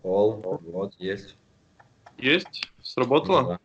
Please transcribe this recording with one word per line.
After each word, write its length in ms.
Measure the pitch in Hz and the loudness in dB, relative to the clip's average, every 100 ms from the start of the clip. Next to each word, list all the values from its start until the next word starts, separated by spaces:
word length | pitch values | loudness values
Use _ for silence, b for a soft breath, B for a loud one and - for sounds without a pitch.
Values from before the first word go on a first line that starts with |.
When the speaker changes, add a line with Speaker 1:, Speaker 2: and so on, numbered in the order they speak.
Speaker 1:
all. 380 | 92 98 107 110 92 95 | 0 4 4 2 -6 -8
Вот, 320 | 82 87 98 _ | -8 -8 -8 _
есть. 380 | 92 98 - - _ _ _ _ _ _ - - | -8 -8 -10 -20 _ _ _ _ _ _ -20 -4
Speaker 2:
Есть? 540 | 127 175 - - - _ | 0 0 0 -12 -12 _
Сработало? 600 | - - 123 147 170 175 | -8 -2 2 2 4 2
Speaker 1:
Ну 60 | 123 | 2
да. 100 | 87 | -6